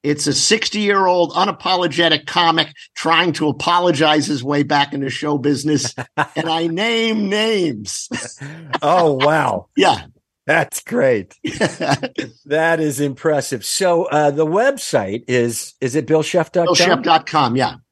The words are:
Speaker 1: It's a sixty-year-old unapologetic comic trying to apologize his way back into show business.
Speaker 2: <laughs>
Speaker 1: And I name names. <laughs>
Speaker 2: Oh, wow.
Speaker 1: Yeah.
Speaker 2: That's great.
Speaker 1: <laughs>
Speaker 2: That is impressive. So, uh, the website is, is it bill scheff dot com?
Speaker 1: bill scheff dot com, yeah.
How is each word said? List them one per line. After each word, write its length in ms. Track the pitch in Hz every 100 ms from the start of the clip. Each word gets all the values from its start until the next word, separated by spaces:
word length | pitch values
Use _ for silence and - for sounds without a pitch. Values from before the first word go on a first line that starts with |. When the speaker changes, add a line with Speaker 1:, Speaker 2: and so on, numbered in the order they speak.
Speaker 1:
It's 240 | 143 147 -
a 60 |
sixty-year-old 1000 | 135 - 220 - 214 208 202 185 180 170
unapologetic 920 | 170 196 - 185 180 175 143 170 151 -
comic 420 | 180 170 160 151 - -
trying 380 | - 160 165 175
to 140 | 147 151
apologize 800 | 143 170 175 180 143 151 151 139
his 160 | 143
way 200 | 127 147
back 300 | 147 143 143
into 180 | 143 135
show 260 | 135 151 147
business. 560 | 135 135 143 147 - - 123 -
Speaker 2:
<laughs> 180 | 147 -
Speaker 1:
And 120 | 160
I 180 | 160 170
name 640 | 165 226 226 226 220 202
names. 800 | 208 220 214 170 110 104 - - 127 - - 143
<laughs> 340 | 160 160 -
Speaker 2:
Oh, 300 | 180 180 165
wow. 540 | 131 143 156 135 95 - -
Speaker 1:
Yeah. 300 | 190 139 - _ _ _ -
Speaker 2:
That's 340 | 160 143 -
great. 540 | - 240 135 117 95 _
Speaker 1:
<laughs> 40 | 311 - - - 302 - 254 - - _ 143
Speaker 2:
That 320 | 151 165 160
is 200 | 156 127
impressive. 640 | 143 127 160 147 127 123
So, 400 | - - 185 170
uh, 260 | 180 151 147
the 160 | 143 156
website 760 | 185 262 277 - 139 98 110 120
is, 460 | 123 120 113 - _
is 160 | 135 139
it 100 | 123
bill 160 | 156
scheff 300 | 151 185 156
dot 160 | 180 170
com? 60 | 170
Speaker 1:
bill 100 | 175 156
scheff 60 |
dot 240 | 160 160 -
com, 300 | 156 127 123
yeah. 180 | 123 - _